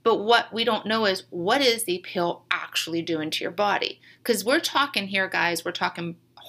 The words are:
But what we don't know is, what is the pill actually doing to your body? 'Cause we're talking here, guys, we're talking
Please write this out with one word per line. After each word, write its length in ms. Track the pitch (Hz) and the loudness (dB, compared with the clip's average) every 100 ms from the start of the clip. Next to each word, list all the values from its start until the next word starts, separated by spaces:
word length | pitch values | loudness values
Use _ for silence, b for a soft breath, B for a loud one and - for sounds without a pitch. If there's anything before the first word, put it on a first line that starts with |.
But 140 | 226 196 | 2 2
what 340 | 208 233 - | 4 4 4
we 120 | 208 | -2
don't 220 | 233 214 202 | 0 0 0
know 200 | 226 208 | 2 2
is, 180 | 190 - | 0 -4
what 300 | 175 175 269 | -4 0 2
is 240 | 262 226 | 4 2
the 140 | 185 180 | -2 -4
pill 460 | - - 175 - - | -4 -2 -2 -2 -4
actually 520 | 170 160 - - 170 | -4 -4 -6 -4 -4
doing 280 | 165 160 156 | -2 -4 -2
to 140 | - | -4
your 80 | 165 | -4
body? 480 | 175 208 185 - - B B | 0 0 2 -2 -4 B B
'Cause 220 | - 220 | -2 0
we're 160 | 202 311 | 2 0
talking 480 | - 294 277 226 196 | 2 0 0 -2 -2
here, 200 | 196 190 | -2 0
guys, 360 | 180 170 170 | 0 0 0
we're 80 | 175 | -4
talking 440 | 175 175 175 170 170 _ - | -2 -4 -4 -8 -10 _ -20